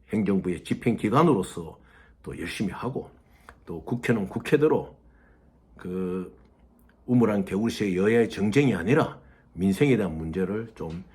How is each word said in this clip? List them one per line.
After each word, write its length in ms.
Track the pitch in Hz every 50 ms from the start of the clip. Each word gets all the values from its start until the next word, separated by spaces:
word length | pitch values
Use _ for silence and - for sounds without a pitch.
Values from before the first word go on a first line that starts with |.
| _ -
행정부의 560 | - 110 101 95 98 95 82 90 87 80 -
집행기관으로서 1120 | - - - - 127 110 98 - 107 110 143 170 165 131 98 92 - - - 82 80 - - _ _ _ - - _ _ _
또 160 | - - 73 78
열심히 340 | 82 85 - - 110 92
하고, 380 | - - - 120 135 - - - - - _ _ _ _ _ - - _ _
또 160 | - 87 80 -
국회는 440 | - 127 120 - - 117 107 95 92
국회대로 680 | - - - - 156 139 147 156 147 - - - - _ _ - _ _ _ _ _ _ _ _ _ _ _ _ -
그 600 | - - 90 90 92 92 90 90 92 90 - - - - _ _ _ _ _ _ _ _ _ _ _ -
우물안 380 | - 123 123 113 107 104 101 95
개구리식 520 | 92 95 98 110 113 110 - 107 98 90
여야의 320 | 90 98 107 117 120 113 104
정쟁이 440 | - - 98 110 - 139 147 127 101
아니라 460 | 87 80 104 143 156 - - - - - - - _ _ _
민생에 440 | - - 92 98 95 - 147 143 127
대한 200 | 107 101 85 80
문제를 520 | 80 80 82 80 92 92 90 101 110 113 117 -
좀 300 | - 87 80 80 90 95 - -